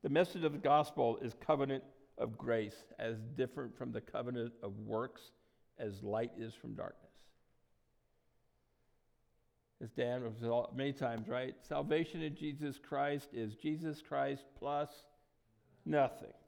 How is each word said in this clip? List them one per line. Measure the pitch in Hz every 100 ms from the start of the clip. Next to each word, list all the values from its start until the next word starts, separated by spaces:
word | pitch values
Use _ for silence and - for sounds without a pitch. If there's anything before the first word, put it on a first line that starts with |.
The | 151
message | 143 180 190
of | 160
the | 143
gospel | 139 147 147 - 120 110
is | 123
covenant | - - 151 139 135 - - - -
of | - 110
grace, | - 113 104 - - -
as | 113 113 110
different | 135 127 - 123 -
from | 123
the | 113
covenant | - - 123 123 117 117
of | 107 101
works | 107 110 123 - - _ _ _ _ _
as | 110 98
light | 104 107 120 -
is | 113
from | 110 123
darkness. | 113 - - - - - _ _ _ _ _ _ _ _ _ _ _ _ _ _ _ _ _ _ _ _ _ _ _ _ _
As | 110
Dan | 120 120 123
was | 120 110
all, | 117 120 -
many | 120 139
times, | 139 127 117 110
right? | 123 127 -
Salvation | - 147 151 156 170 170
in | 156 147
Jesus | 151 143 147 139
Christ | - 143 143 147 -
is | 120 110 107
Jesus | 151 156 160 151
Christ | - 139 139 139 - -
plus | 139 143 147 - - _ _ _ _ _ _ -
nothing. | - 151 135 - - -